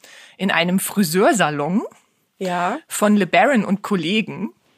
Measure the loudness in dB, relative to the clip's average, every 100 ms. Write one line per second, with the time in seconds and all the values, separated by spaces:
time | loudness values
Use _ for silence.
0 | -20 -20 -20 -6 -2 0 0 0 -2 -2
1 | 0 2 2 4 0 0 -2 -2 -4 _
2 | _ _ _ -10 -6 -2 -2 -4 -10 -2
3 | 2 2 4 4 4 2 0 -4 -2 -4
4 | 0 -2 -2 -8 -10 _ _